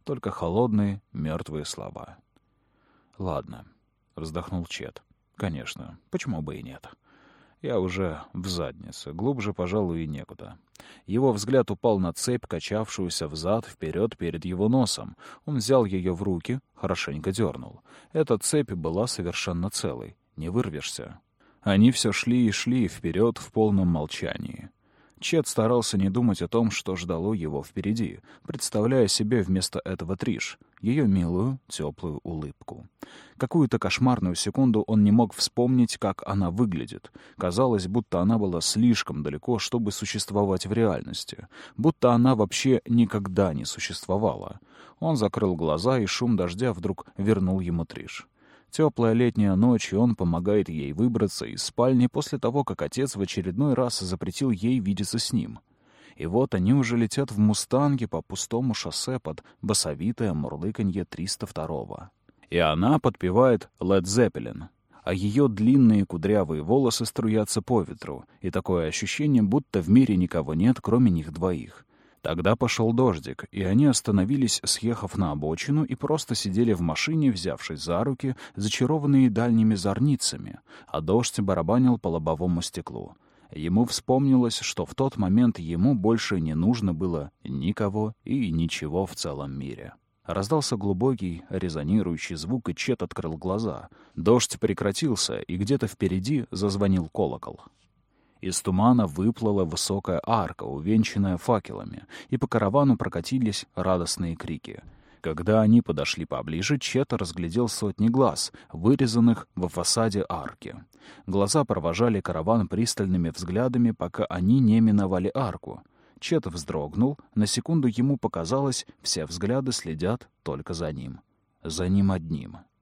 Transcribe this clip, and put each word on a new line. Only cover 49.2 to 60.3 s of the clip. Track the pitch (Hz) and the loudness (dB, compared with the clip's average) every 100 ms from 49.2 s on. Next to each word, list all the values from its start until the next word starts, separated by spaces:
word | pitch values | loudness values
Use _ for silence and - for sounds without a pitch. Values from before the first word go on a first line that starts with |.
| 120 110 101 95 | 2 4 2 6
ночь, | 120 117 - | 4 4 2
и | 98 | 2
он | 120 110 | 2 2
помогает | 87 85 90 104 90 | 0 0 2 2 2
ей | 78 69 | -4 -6
выбраться | 76 123 113 101 - 55 | 0 0 2 -2 -2 -10
из | - | -8
спальни | - - 123 131 123 | -6 0 4 4 4
после | - - 135 | 0 -4 -2
того, | 117 139 | 0 0
как | - 92 | -2 -4
отец | 73 - 135 101 | -4 -2 -4 -2
в | |
очередной | 98 - 90 90 147 123 | -2 -2 -4 0 0 2
раз | 123 - | 0 -2
запретил | 92 90 87 - 135 | -4 -4 -6 -2 -2
ей | 98 113 127 | 0 0 0
видеться | 95 98 101 120 | 0 -2 -2 -4
с | - | -2
ним. | 117 - - _ _ _ _ - - | -2 -4 -12 _ _ _ _ -20 -10
И | 82 | -2
вот | 107 135 95 | 0 2 2
они | 92 | 4
уже | 139 117 120 | 4 4 0
летят | 113 - 139 | 0 0 -2
в | 104 | 2
«Мустанге» | 107 104 - 127 147 135 110 | 4 2 0 2 2 0 -2
по | 82 | -6
пустому | - 95 - 117 131 | -6 -10 -4 -2 -2
шоссе | 107 87 - - 131 | -4 -6 -6 -4 -6
под | - 78 _ _ | -6 -12 _ _
басовитое | 101 101 82 71 95 120 110 | -2 0 0 -4 -4 -2 -2